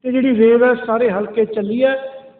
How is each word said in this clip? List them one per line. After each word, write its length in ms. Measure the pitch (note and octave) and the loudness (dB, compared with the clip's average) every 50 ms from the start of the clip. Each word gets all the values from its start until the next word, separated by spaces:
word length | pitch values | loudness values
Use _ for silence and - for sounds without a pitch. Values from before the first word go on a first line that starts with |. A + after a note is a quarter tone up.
ਤੇ 100 | - B3+ | -6 -2
ਜਿਹੜੀ 180 | B3 C4 B3 C4+ | -2 0 0 0
ਵੇਵ 340 | B3 G#3+ A3+ A3+ A#3 A#3+ B3 | 2 4 4 4 6 4 4
ਹੈ 100 | B3+ A#3+ A#3+ - | 2 2 -2 -2
ਸਾਰੇ 240 | - A3 A3+ B3 A3+ | -4 -2 0 0 0
ਹਲਕੇ 340 | F3+ G3 G#3 G3+ G#3+ A3+ G#3+ | -2 -2 -6 -4 -2 -4 -2
ਚੱਲੀ 400 | A3 A3 A3+ G3+ G3+ A3 B3 C4 | -2 -4 -6 -6 -4 -2 0 0
ਹੈ। 120 | C4 C4+ C4+ - - - - - - _ | 0 -2 -4 -8 -12 -16 -18 -20 -20 _